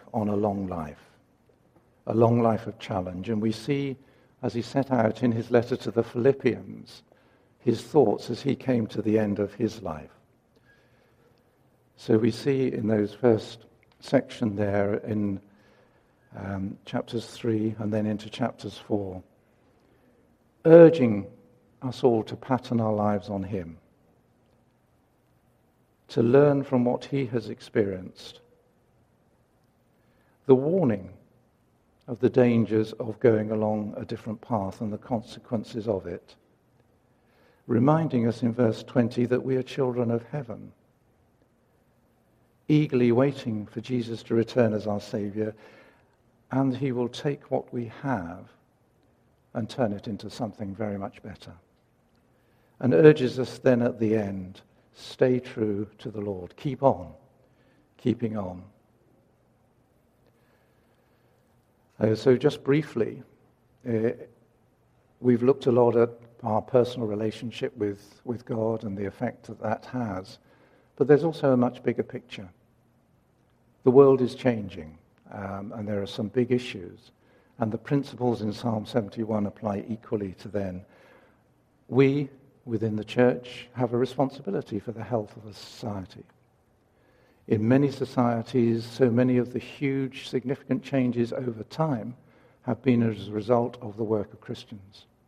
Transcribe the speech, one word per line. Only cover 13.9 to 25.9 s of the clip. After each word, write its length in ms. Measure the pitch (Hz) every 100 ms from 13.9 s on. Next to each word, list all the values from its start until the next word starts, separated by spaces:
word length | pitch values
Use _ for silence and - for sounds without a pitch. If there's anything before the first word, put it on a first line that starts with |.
| _
section 560 | - 131 - - 110 101
there 380 | 104 101 101 107
in, 440 | - 104 101 95 - _ _ _ _ _ _ _ _ 104
um, 420 | 98 98 98 -
chapters 440 | - - - 117 -
three 480 | - 120 110 110 107
and 140 | 104
then 120 | 107 107
into 240 | 104 107
chapters 480 | - 117 - 104 -
four, 460 | - 104 95 92 - _ _ _ _ _ _ _ _ _ _ _ _ _ 165
urging 640 | 170 160 165 120 101 95 - _ _ _ -
us 220 | 127 -
all 200 | 131 113
to 120 | 107 113
pattern 460 | - 120 - 117
our 120 | 110
lives 360 | 104 104 104 104
on 140 | 98
him, 340 | 92 101 82 82 _ _ _ _ _ _ _ _ _ _ _ _ _ _ _ _ _ _ _ _ _